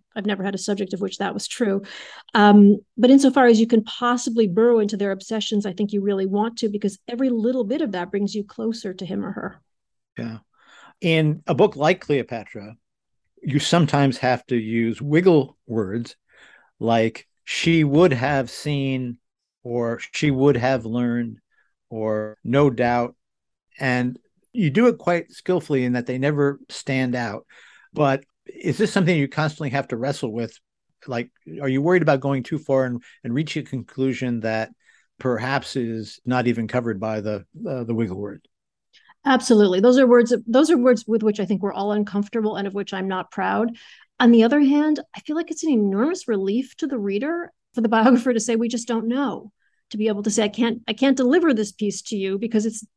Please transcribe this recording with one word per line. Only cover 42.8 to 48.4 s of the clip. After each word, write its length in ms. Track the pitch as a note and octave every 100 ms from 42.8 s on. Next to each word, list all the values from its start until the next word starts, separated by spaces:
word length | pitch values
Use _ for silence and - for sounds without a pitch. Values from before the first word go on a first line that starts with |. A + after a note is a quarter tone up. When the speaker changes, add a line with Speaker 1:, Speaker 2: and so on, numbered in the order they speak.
| F#3+
Speaker 1:
I'm 160 | F#3+ F#3+
not 200 | F#3 F3+
proud. 480 | - F#3 G3 A#3 A#3 - - _ -
On 100 | B3
the 120 | A#3
other 180 | A3+ D4
hand, 400 | C#4 D4 D4+ D4 -
I 60 | -
feel 160 | - D4+
like 160 | D#4+
it's 140 | D#4+ D#4+
an 60 |
enormous 580 | A#3+ G3+ G3 C#4 F#4+ -
relief 480 | G#3 F#3+ A3+ C4 -
to 100 | D4+
the 100 | C4
reader 540 | G3+ G3 C#4 E4+ F4 _ _
for 80 | -
the 80 | A3+
biographer 440 | A3+ A3+ A#3+ B3+
to 60 |
say, 160 | A3+